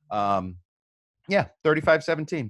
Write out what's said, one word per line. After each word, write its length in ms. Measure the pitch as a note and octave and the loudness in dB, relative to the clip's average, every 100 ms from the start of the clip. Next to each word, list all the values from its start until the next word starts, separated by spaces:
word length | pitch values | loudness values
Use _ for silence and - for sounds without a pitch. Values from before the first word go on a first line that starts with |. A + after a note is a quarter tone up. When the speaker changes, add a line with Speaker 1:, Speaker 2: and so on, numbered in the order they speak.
| _ | _
Speaker 1:
Um, 460 | G#2 G2+ G2 F#2 F2+ _ _ _ _ _ _ - | -4 0 0 -2 -10 _ _ _ _ _ _ -2
yeah, 160 | G3 - _ | -2 -2 _
thirty-five 400 | D#3 D#3 D#3+ D#3+ | 0 2 4 2
seventeen, 440 | D#3 D#3+ D3+ E3+ | 2 -4 -4 -6
Speaker 2:
So 20 | A2+ | -4